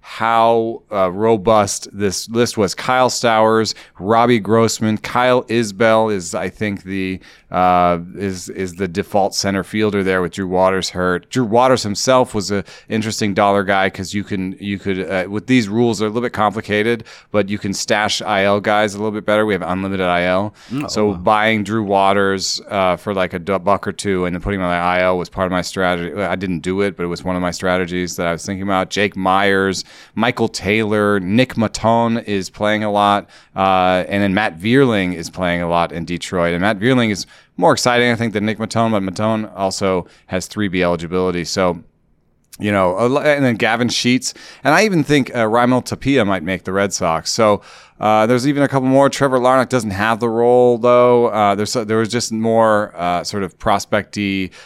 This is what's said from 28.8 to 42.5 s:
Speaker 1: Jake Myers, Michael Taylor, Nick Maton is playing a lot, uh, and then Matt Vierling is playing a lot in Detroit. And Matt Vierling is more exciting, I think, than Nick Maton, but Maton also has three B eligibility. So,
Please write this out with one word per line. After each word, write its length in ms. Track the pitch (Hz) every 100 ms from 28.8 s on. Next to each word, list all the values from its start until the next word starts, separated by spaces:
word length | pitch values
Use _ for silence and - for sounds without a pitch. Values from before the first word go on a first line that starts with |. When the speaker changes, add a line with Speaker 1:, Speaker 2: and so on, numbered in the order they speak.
| 90
Speaker 1:
Jake 240 | 95 101
Myers, 720 | 92 95 95 101 95 98 90 - - -
Michael 340 | - 117 123 113
Taylor, 720 | - 90 107 107 107 104 101
Nick 380 | 90 110 127 -
Maton 580 | 107 - 110 117 117 117
is 320 | 107 101 90
playing 340 | - 107 107
a 80 | 107
lot, 380 | 104 104 101 95 - _
uh, 500 | - 95 92 90 92 -
and 140 | 101
then 100 | 101
Matt 260 | 95 107 82
Vierling 540 | 104 131 135 107 92
is 160 | 85 82
playing 320 | - 90 87
a 80 | 87
lot 240 | 85 82
in 140 | 82 82
Detroit. 480 | 87 - 92 85
And 80 | 87
Matt 160 | 98 101
Vierling 320 | 117 127 113
is 160 | 92 - - _ -
more 160 | 175
exciting, 360 | 131 123 120 120
I 40 |
think, 180 | 113 113
than 140 | 101 104
Nick 120 | 104
Maton, 320 | 110 113 113
but 120 | 107
Maton 420 | 95 90 107 110
also 640 | 107 92 98 - 98 92 85 _ _
has 180 | 92 -
three 220 | 107 101
B 140 | 90
eligibility. 600 | 87 87 82 92 92 87
So, 400 | 80 98 92 85 - _ _ _ _ _ _